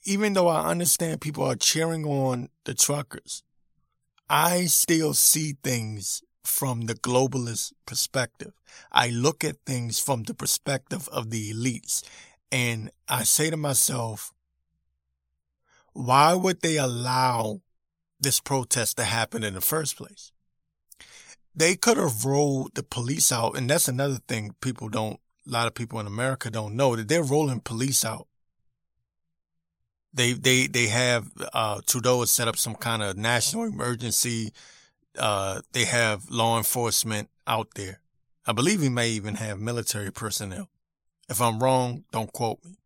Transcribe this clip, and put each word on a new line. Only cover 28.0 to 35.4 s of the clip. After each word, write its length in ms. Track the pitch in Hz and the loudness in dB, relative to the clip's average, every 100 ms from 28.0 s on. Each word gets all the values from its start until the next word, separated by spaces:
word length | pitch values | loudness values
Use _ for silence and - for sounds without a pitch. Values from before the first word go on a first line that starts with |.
out. 240 | 113 - - _ _ _ _ _ _ _ _ _ _ _ _ _ _ _ _ _ _ | 0 -6 -14 _ _ _ _ _ _ _ _ _ _ _ _ _ _ _ _ _ _
They, 200 | - 120 | 0 0
they, 340 | 123 131 127 131 | 2 4 4 2
they 200 | 123 113 | 0 2
have, 440 | 117 123 120 104 - - | 2 2 2 -2 -10 -6
uh, 280 | 127 110 104 - | -2 -2 -2 -2
Trudeau 340 | 127 120 123 | 0 2 2
has 100 | 117 | 2
set 180 | - 117 | 0 0
up 80 | - | -2
some 180 | 123 | -4
kind 280 | 107 117 113 | -4 -4 -2
of 140 | 101 95 | -2 -2
national 480 | 113 120 - 208 | 2 2 2 -2
emergency. 880 | 226 - 123 120 123 - 127 113 110 - - - _ _ _ - | -4 -4 -4 -2 -2 0 0 -2 -6 -10 -20 -20 _ _ _ -4
Uh, 420 | 110 101 | -2 0